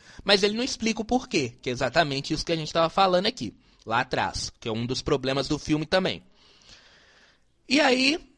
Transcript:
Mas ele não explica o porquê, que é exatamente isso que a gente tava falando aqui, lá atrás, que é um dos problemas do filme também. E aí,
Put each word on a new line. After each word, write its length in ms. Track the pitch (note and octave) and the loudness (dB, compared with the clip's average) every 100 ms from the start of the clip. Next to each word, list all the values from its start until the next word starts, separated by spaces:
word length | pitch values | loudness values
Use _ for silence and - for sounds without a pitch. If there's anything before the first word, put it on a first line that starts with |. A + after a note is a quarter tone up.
| - - | -20 -10
Mas 200 | - G3+ | 2 2
ele 140 | G3+ A3 | 4 0
não 60 | |
explica 380 | C4 - A3+ A3 | -4 -2 -2 -2
o 40 | G#3+ | 0
porquê, 480 | B3 - F3+ B2 - | -2 0 -2 -2 -6
que 80 | - | -6
é 20 | |
exatamente 600 | B2 C3 D#3+ D#3 C#3 C#3 | -2 0 2 2 0 -4
isso 100 | D3+ | -4
que 80 | - | -2
a 40 | E3 | -4
gente 160 | D3+ | -2
tava 180 | E3+ E3 | 0 2
falando 340 | - F#3+ F3+ G3 | 4 4 4 0
aqui, 280 | - G#2 - _ _ - | -4 -10 -12 _ _ -2
lá 140 | A2+ | -2
atrás, 520 | B2+ C3 G2 - - - | 0 -2 -2 -4 -8 -10
que 80 | A#2 | -6
é 40 | |
um 120 | A2 | -4
dos 160 | A#2+ C3 | -4 -4
problemas 480 | - C#3+ C3 C#3 C3+ | -2 -2 0 -2 -2
do 100 | D3 | -2
filme 280 | - D3+ D#3 | 0 -2 0
também. 360 | F#3+ F#3 E2+ - _ _ _ _ - _ _ _ _ _ _ _ _ - | 0 0 -6 -12 _ _ _ _ -20 _ _ _ _ _ _ _ _ 0
E 120 | C4 | 4
aí, 380 | C#4+ B3+ C4 E4 - | 4 4 2 0 -6